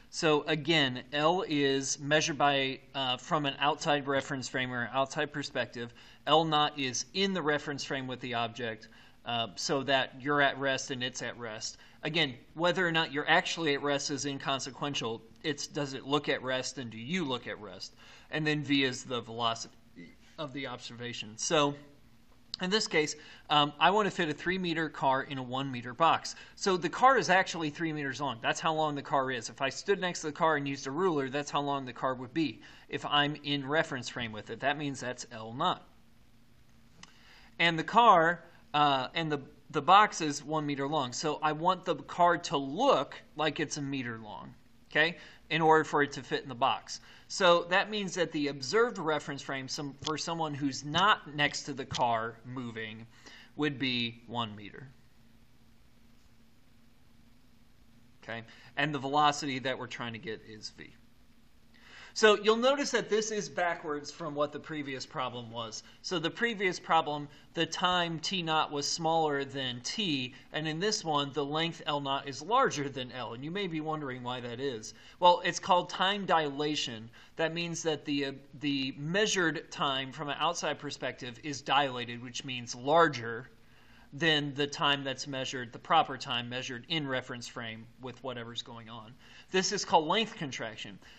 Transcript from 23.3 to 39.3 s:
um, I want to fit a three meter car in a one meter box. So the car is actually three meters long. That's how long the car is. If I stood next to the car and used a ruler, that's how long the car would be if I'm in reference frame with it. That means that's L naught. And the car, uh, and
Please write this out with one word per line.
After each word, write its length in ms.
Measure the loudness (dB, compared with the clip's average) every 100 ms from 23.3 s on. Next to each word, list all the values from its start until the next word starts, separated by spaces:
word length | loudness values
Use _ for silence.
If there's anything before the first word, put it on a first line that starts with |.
| -16 0
um, 240 | 2 2 4
I 100 | 6
want 160 | 6 2
to 60 |
fit 180 | 0 -2
a 40 |
three 240 | -2 -2 -2
meter 300 | -2 -2 -2
car 360 | 0 2 2
in 160 | 0 -6
a 40 |
one 280 | -4 -4 -4
meter 240 | -4 -6 2
box. 400 | 4 4 0 -12 -16 -4
So 220 | 0 2
the 120 | 0
car 280 | 6 6 6
is 120 | 6
actually 420 | 4 4 -2 -4
three 200 | -2 -4
meters 300 | -2 -4 -4
long. 160 | -4 -2
That's 180 | -2 0
how 140 | 0
long 200 | 2 2
the 80 | 0
car 300 | 0 0 2
is. 180 | -2 -6
If 120 | -4
I 80 | -4
stood 300 | -2 0 0
next 220 | 0 -2
to 60 | -6
the 60 |
car 240 | 2 2 2
and 100 | 0
used 180 | -4 -4
a 60 |
ruler, 380 | 0 2 2 0
that's 200 | -4 -2
how 120 | -2
long 240 | 0 -2 -4
the 80 |
car 200 | -4 -2
would 200 | -2 -4 -2
be 260 | -2 -2 -16 -20 -8
if 160 | -6 0
I'm 300 | 2 2 0
in 240 | -4 -4 0
reference 420 | 0 0 -4 -8
frame 220 | -6 -6
with 200 | -8 -8
it. 80 | -4
That 180 | -2 -2
means 220 | -4 -4
that's 260 | -6 -8 -10
L 220 | -12 -10
naught. 340 | -2 -2 -2 -8 -20 -20 -20 -20 -20 -20 -20 -20 -20 -20 -20 -20 -20 -20 -20 -14 0
And 200 | 2 2
the 60 |
car, 600 | 4 8 10 10 8 2 -6 -20 -2 4
uh, 320 | 4 4 0 -2
and 160 | -2